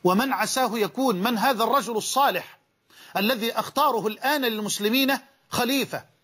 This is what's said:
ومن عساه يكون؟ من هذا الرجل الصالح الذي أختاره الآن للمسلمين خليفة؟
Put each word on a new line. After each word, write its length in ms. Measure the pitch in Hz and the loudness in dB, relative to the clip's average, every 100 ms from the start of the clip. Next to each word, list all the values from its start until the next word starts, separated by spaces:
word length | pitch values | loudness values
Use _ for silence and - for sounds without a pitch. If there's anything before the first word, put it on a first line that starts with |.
ومن 300 | 180 190 269 | 2 2 0
عساه 380 | 196 208 262 254 | -2 -2 0 -2
يكون؟ 420 | 226 202 - 262 190 | 0 -4 0 0 0
من 220 | 214 233 | -2 0
هذا 260 | 240 233 | 0 0
الرجل 340 | 226 269 202 220 | 2 0 0 -6
الصالح 640 | - 254 277 185 - - _ _ _ - - 185 | -2 2 2 0 -8 -20 _ _ _ -20 -8 -2
الذي 360 | 202 254 226 | 0 0 -2
أختاره 540 | 226 208 - 294 233 196 | -4 -4 2 2 2 -2
الآن 340 | 208 262 294 | -2 0 0
للمسلمين 760 | 247 220 208 - 208 254 269 262 - _ _ | 0 -2 -4 -2 0 2 2 0 -4 _ _
خليفة؟ 560 | - 220 269 208 131 - _ | -2 0 0 -2 -6 -10 _